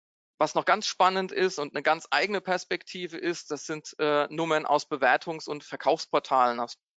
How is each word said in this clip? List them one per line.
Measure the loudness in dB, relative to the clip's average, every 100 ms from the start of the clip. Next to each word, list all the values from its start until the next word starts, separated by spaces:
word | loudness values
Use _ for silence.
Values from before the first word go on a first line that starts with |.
| _ _ _ -2
was | 0
noch | 0 2
ganz | 2 2
spannend | 2 2 4 -2
ist | 0 -2 -2
und | -6
eine | -2
ganz | 0 0 0
eigene | 0 0 -4
Perspektive | -2 -4 -4 -8 -8 -12 -10 -6
ist, | -4 -6 -6
das | -10
sind, | -8 -10 -10 -4
äh, | 0 2 0
Nummern | -2 0 0 2
aus | 0 0
Bewertungs- | 0 4 4 0 -8 -8
und | -10
Verkaufsportalen, | -10 -4 0 0 0 -2 2 2 4 2
aus | -6 -8 _